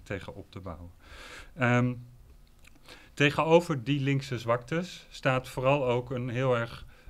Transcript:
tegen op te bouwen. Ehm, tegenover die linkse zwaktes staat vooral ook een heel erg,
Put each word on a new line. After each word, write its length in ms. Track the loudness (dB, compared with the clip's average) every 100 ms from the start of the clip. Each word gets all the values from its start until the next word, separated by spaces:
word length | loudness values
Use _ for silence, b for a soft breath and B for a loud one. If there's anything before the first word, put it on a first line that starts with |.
tegen 320 | -8 -8 -8 -14
op 160 | -14
te 80 | -14
bouwen. 320 | -12 -12 -14 -20 B B B B B -2
Ehm, 380 | 2 4 2 -2 -12 -20 -20 -20 -20 -20 -20 -20 B B B
tegenover 720 | 2 2 4 6 6 6 -2
die 160 | 0 0
linkse 400 | 2 0 0 -4
zwaktes 680 | 0 0 0 -4 -4 -12 -18
staat 380 | -4 0 0 -2
vooral 380 | 0 2 2 2
ook 260 | 0 0
een 180 | -6 -4
heel 280 | 0 2 2
erg, 280 | 0 -8 -16 B